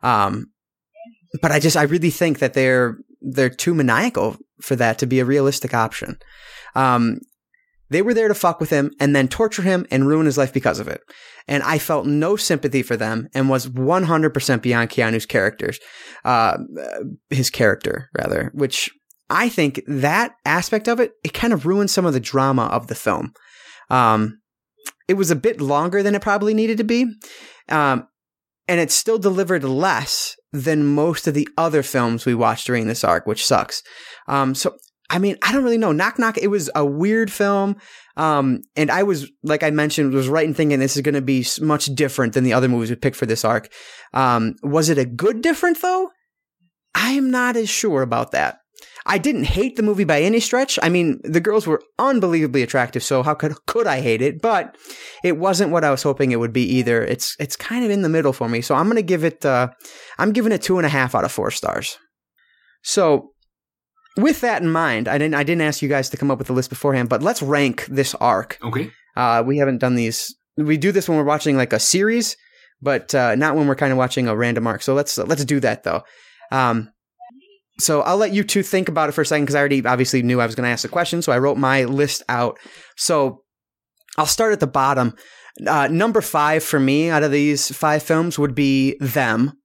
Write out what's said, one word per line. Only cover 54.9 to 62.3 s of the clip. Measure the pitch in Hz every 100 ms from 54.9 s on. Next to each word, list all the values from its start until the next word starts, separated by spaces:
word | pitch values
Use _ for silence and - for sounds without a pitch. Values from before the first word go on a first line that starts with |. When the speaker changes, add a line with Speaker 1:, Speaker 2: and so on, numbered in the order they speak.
| - - - 180
Speaker 1:
it | 160
wasn't | 185 180 190
what | 170
I | 151
was | 135
hoping | 151 135 139
it | 120
would | 117
be | 117 113 127
either. | 120 117
It's, | 113 123 - -
it's | 147 -
kind | - 233
of | 240
in | 202
the | 175
middle | 160 143
for | 123 117
me, | 117
so | 120 139
I'm | 180
gonna | 233
give | 175 180 160
it, | - 147
uh, | 127 123 - - - - -
I'm | 190
giving | 214 226
it | 202
two | - 185
and | 156
a |
half | 139 127 110
out | -
of |
four | - 104
stars. | - - - - - _ _ _